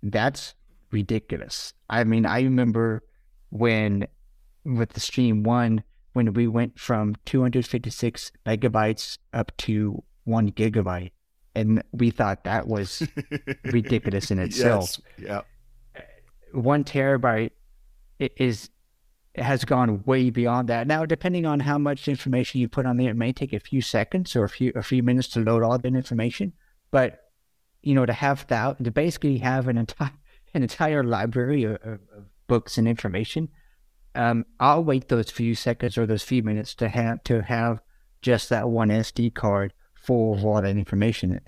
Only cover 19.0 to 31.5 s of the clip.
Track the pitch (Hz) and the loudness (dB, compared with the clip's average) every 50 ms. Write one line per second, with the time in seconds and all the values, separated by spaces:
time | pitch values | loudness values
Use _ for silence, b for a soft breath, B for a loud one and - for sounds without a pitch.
19 | _ _ _ _ _ _ _ - 120 120 139 123 - - 143 127 123 117 107 98 | _ _ _ _ _ _ _ -6 -2 0 0 0 0 2 2 2 4 2 2 -2
20 | 98 - 131 131 127 127 117 120 120 117 120 123 127 117 120 117 120 139 151 156 | 0 2 2 4 4 2 2 2 0 2 2 0 0 0 -2 -2 0 0 0 0
21 | 160 156 165 - - 185 180 175 165 160 147 147 143 143 147 143 147 143 143 139 | 2 0 -2 -2 0 -2 0 0 0 0 0 0 2 2 2 2 2 0 -2 -2
22 | - - 143 131 - 139 127 127 127 - - 131 123 120 - - 127 127 120 120 | -2 -4 -4 -2 -2 0 0 0 0 0 0 -2 -2 0 0 -2 0 0 2 2
23 | 127 127 107 117 117 117 131 - - 135 - 139 - - - 135 120 - - 117 | 0 0 0 0 -2 -2 -2 -4 -6 -6 -6 -6 -6 -2 -2 -2 -2 0 0 0
24 | 104 - - 185 185 - - 127 107 104 - - 127 127 117 120 98 - - 127 | 0 0 -2 -4 -4 -2 0 0 0 0 0 -2 -2 -2 -2 -2 -4 0 0 2
25 | 120 123 123 127 127 - - 120 113 110 117 113 113 113 120 127 123 127 127 131 | 4 4 2 2 0 0 -2 -2 2 2 2 4 4 2 0 0 0 0 -2 -2
26 | 127 - 120 113 110 120 127 - 202 196 - _ _ _ _ _ _ _ - 139 | -2 -2 -2 -2 -2 -2 -2 -4 -6 -6 -6 _ _ _ _ _ _ _ 2 2
27 | 131 120 - - _ _ _ _ _ _ _ _ _ _ _ _ _ 147 139 135 | 2 2 0 -8 _ _ _ _ _ _ _ _ _ _ _ _ _ 2 2 4
28 | 127 117 117 - - 139 139 135 - - 131 113 107 131 139 - 127 117 110 - | 4 2 0 0 0 0 0 -2 -2 -4 -2 -2 0 -2 -2 -2 -4 -2 0 0
29 | 151 170 156 - - 147 139 123 - 127 127 135 127 127 123 117 117 - - - | 0 0 -2 -2 0 0 0 0 0 0 0 0 0 0 0 0 0 -2 -4 -6
30 | 156 135 - - _ - _ - _ _ _ 151 131 113 - - 175 156 156 147 | -6 -6 -6 -10 _ -20 _ -20 _ _ _ -2 -2 -2 0 0 0 2 2 2
31 | 135 120 117 98 101 117 117 127 123 123 | 2 2 0 0 0 -2 0 0 0 0